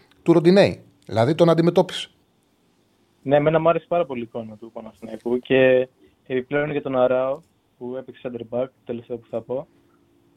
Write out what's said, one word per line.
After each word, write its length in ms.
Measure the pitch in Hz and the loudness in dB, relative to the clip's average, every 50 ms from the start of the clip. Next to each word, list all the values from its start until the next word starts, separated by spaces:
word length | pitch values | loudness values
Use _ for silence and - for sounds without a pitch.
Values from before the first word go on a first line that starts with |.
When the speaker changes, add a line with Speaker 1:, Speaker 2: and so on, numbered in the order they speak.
| _ _ _ _ - | _ _ _ _ 0
Speaker 1:
του 100 | 165 165 | 2 4
Ροντινέη. 500 | 170 156 170 185 202 175 101 87 - - _ _ _ _ | 4 6 6 6 6 4 4 2 -4 -14 _ _ _ _
Δηλαδή 280 | - - 110 117 131 160 | -6 0 0 2 2 4
τον 140 | 160 175 170 | 4 4 4
αντιμετώπισε. 600 | 165 165 165 170 170 190 180 - - - - - _ _ _ _ _ _ _ _ _ _ _ _ _ _ _ _ _ _ _ _ _ _ - | 4 4 2 2 2 2 0 0 -2 -14 -14 -14 _ _ _ _ _ _ _ _ _ _ _ _ _ _ _ _ _ _ _ _ _ _ -4
Speaker 2:
Ναι, 140 | 131 139 | 0 0
εμένα 240 | 147 147 156 160 160 | 2 2 2 0 2
μου 80 | 160 165 | 2 2
άρεσε 180 | 165 165 - - | 0 0 -2 -4
πάρα 180 | 170 175 170 | -4 -4 -2
πολύ 140 | - 139 120 | -4 -6 -10
η 20 | 117 | -10
εικόνα 340 | 113 - 120 113 110 107 | -10 -10 -12 -12 -12 -16
του 140 | 107 117 113 - | -18 -20 -18 -16
Παναθηναϊκού 640 | 117 110 110 - _ - 110 110 110 - 117 120 127 | -16 -16 -16 -20 _ -18 -16 -14 -10 -4 -4 -4 -2
και 500 | - - 131 131 131 131 127 127 127 - _ _ _ _ _ _ _ | -2 0 2 4 4 6 4 2 2 -2 _ _ _ _ _ _ _
επιπλέον 440 | - 131 127 127 - 147 147 147 151 | -8 -8 -8 -6 -4 -4 -4 -4 -4
για 120 | 147 143 143 | -6 -8 -6
τον 140 | 143 135 | -4 -2
Αράο 440 | 127 127 127 127 127 131 131 139 135 _ _ _ _ _ _ _ - | 0 0 2 2 0 -2 -4 -6 -8 _ _ _ _ _ _ _ -16
που 180 | 127 120 127 | -14 -12 -12
έπαιξε 340 | 131 131 131 123 - - 127 | -12 -14 -16 -20 -16 -14 -12
center 280 | 120 117 117 113 123 120 | -12 -12 -12 -8 -6 -6
back, 60 | 127 | -6
το 60 | 131 _ _ _ | -6 _ _ _
τελευταίο 320 | - 120 117 117 - 123 | -12 -12 -12 -10 -12 -14
που 100 | 117 117 - | -14 -12 -10
θα 100 | - 113 | -12 -12
πω, 260 | 113 - 123 135 160 _ _ _ _ _ _ _ _ _ _ _ _ _ _ | -10 -8 -10 -10 -10 _ _ _ _ _ _ _ _ _ _ _ _ _ _